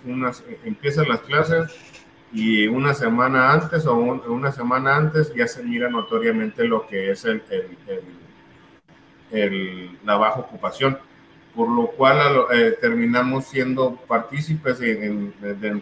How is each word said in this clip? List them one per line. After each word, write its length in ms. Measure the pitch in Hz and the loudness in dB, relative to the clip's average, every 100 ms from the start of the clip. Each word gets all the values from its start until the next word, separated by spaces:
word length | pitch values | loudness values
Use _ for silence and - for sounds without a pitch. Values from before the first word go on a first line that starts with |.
| 123 | -10
unas, 380 | 127 127 - - 113 | -4 -4 -6 -14 -14
empiezan 440 | 113 104 143 143 151 | -10 -6 -4 0 0
las 140 | 113 | -2
clases, 500 | - 143 160 165 160 - - - - - - | 0 0 2 0 -2 -8 -20 -20 -20 -20 -10
y 360 | 110 110 110 107 | -2 2 4 4
una 260 | 127 143 | 2 0
semana 600 | 135 117 117 131 131 131 | 0 0 2 2 4 4
antes 320 | 151 160 165 156 | 4 2 0 2
o 80 | 117 | 2
un, 260 | 123 131 120 | 0 -2 -4
una 240 | 120 139 | -4 -4
semana 460 | 135 120 131 135 143 | -4 -2 0 2 2
antes 360 | 151 156 151 | 2 2 0
ya 140 | 120 117 | 0 -2
se 160 | 127 | -4
mira 260 | 120 120 123 | -4 -2 -2
notoriamente 760 | 117 - 113 113 113 110 113 117 | -2 -2 0 0 0 -2 -2 0
lo 200 | 113 - | 0 -2
que 260 | 98 95 | -4 -2
es 120 | 98 117 | -2 -2
el, 160 | 110 - | -4 -4
el, 280 | 95 92 87 101 | -6 -6 -12 -10
el, 140 | 95 90 87 - - - - - _ _ - _ _ - | -10 -10 -18 -20 -20 -20 -20 -20 _ _ -20 _ _ -6
el, 680 | 110 101 95 92 92 90 90 | -2 0 -2 -6 -10 -14 -8
la 120 | 104 104 | 0 2
baja 240 | 107 120 | 2 0
ocupación, 560 | - 107 92 - 135 135 - - - - _ - | -8 -8 -8 -2 -2 -2 -10 -20 -20 -20 _ -4
por 140 | - | 0
lo 180 | 120 233 | 0 0
cual 320 | - 135 143 | 4 4 6
a 100 | 143 | 4
lo, 220 | 135 123 | 4 4
eh, 260 | 120 113 110 | 4 4 4
terminamos 640 | 117 117 117 123 127 131 135 | 0 2 2 2 2 -2 -4
siendo 500 | 135 127 131 131 123 - | -2 -2 0 0 -2 -4
partícipes 760 | 117 - 143 156 156 131 123 | -4 -2 -6 -4 -2 -2 -2
en, 520 | 120 104 104 104 101 101 | -2 -2 -2 -4 -6 -8
en, 180 | 101 101 | -10 -6
de, 200 | 107 104 | -6 -6